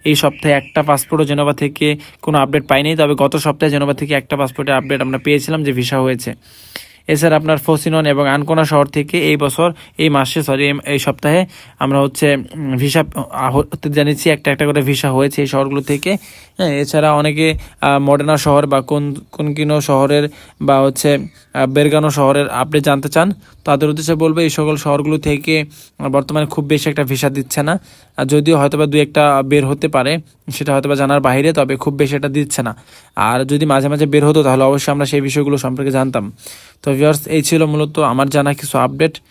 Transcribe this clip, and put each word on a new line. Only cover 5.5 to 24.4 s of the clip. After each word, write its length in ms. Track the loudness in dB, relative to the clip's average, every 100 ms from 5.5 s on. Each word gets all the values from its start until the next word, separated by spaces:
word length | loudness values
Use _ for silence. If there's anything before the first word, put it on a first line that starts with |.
| -2
যে 80 | -2
ভিসা 280 | -2 -2 0
হয়েছে। 260 | 0 -2 -6 -12 _ -20 -20 -20 -20 _ -2
এছাড়া 300 | 0 2 2
আপনার 200 | 2 0
ফোসিনন 480 | 0 0 0 0 0
এবং 220 | 0 2
আনকোনা 380 | 0 0 0 2
শহর 200 | 2 2
থেকে 340 | -2 -4 -2
এই 180 | 0 0
বছর, 360 | 0 0 -2 -2 -10 -4
এই 120 | 0
মাসে, 340 | 0 0 -2
সরি, 240 | -2 0 0
এই, 60 | -2 -4
এই 140 | -4
সপ্তাহে 460 | -2 -2 0 0 0 -6 -18 -6
আমরা 220 | 0 2
হচ্ছে, 340 | 0 0 0 0
উম, 420 | -4 -10 -6 -2
ভিসা, 260 | 0 0 -2 -4 -8
আহ, 260 | -4 -2 0
হতে 320 | -2 -4 -4
জানিয়েছি, 400 | 0 0 0 0
একটা 220 | 0 0
একটা 140 | 0 0
করে 160 | 0
ভিসা 300 | 0 0 0
হয়েছে 300 | 0 0 0
এই 60 | -2
শহরগুলো 340 | 0 -2 -2
থেকে। 360 | -2 -4 -2 -4 -6 -20 -16 -4
হ্যাঁ, 120 | -2
এছাড়া 440 | -2 -2 2 2
অনেকে, 420 | 2 0 0 0 -2 -8 -4
আহ, 180 | 0 2
মডেনা 380 | 2 2 2 0
শহর 300 | 2 2 2
বা 140 | 0
কোন, 340 | 0 -2 -4 -6 -10
কোনকিনো 500 | -8 -6 -2 0 0
শহরের 480 | 2 2 2 2 0 -6 -20 -4
বা 200 | 2 4
হচ্ছে, 360 | 2 2 0 0 -2 -14 _
আহ, 120 | -4 0
বেরগানো 440 | 2 2 2 0
শহরের 400 | 2 2 2 0
আপডেট 340 | -2 -2 0
জানতে 260 | 2 0 0
চান। 220 | 0 0 -2 -10 -10
তাদের 260 | -2 0 0
উদ্দেশ্যে 260 | -2 -2 0
বলবো, 240 | 0 2